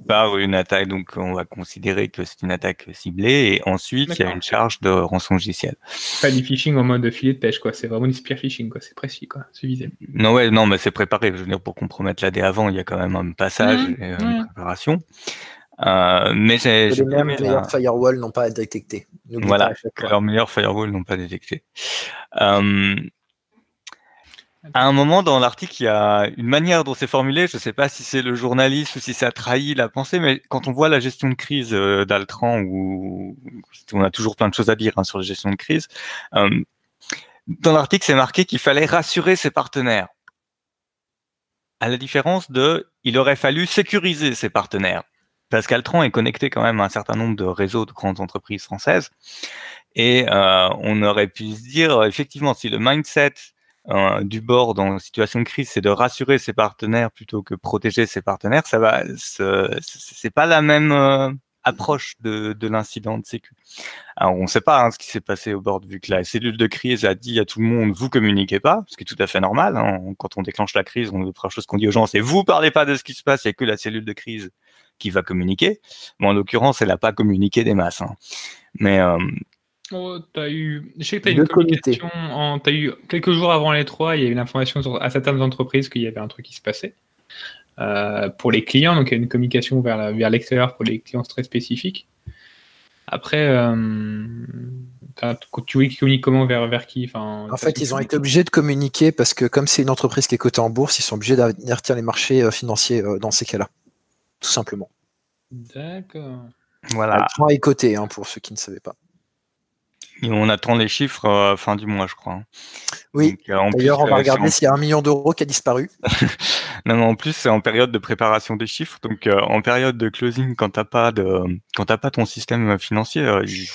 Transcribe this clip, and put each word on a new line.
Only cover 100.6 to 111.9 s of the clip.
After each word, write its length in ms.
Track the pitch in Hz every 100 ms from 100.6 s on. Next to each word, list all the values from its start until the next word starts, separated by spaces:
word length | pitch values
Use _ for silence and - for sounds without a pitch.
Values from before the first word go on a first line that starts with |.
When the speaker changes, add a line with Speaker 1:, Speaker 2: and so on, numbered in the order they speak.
Speaker 3:
en 80 | 113
bourse, 280 | 113 143 -
ils 40 |
sont 140 | - 107
obligés 200 | 104 131
d'avertir 580 | 117 101 127 123 -
les 80 | 120
marchés, 400 | 113 - - 131
euh, 80 | 113
financiers, 520 | - 120 107 - 120
euh, 160 | 101 98
dans 120 | 107
ces 140 | -
cas-là, 240 | 120 104 98 _ _ _ _ _ _ _
tout 100 | -
simplement. 380 | - 107 101 95 _ _ _ _ _ _
Speaker 2:
D'accord. 960 | 127 117 135 156 190 185 156 139 127 120 _ _ _ -
Speaker 1:
Voilà. 220 | 113 107 101
Speaker 3:
Altran 320 | - - 151
est 100 | 147
coté, 380 | - 135 123 104
hein, 100 | 104
pour 200 | - 98
ceux 140 | 110
qui 140 | -
ne 40 | 104
savaient 220 | - 95
pas. 140 | - - _ _ _ _ _ _ _ _ _ - - -
Speaker 1:
Et 80 | 117
on 180 | 107 107
attend 280 | 104 - 117
les 100 | 107
chiffres, 380 | - 139 -
euh, 320 | 107 101 101 98
fin 180 | -
du 120 | 104
mois, 200 | 104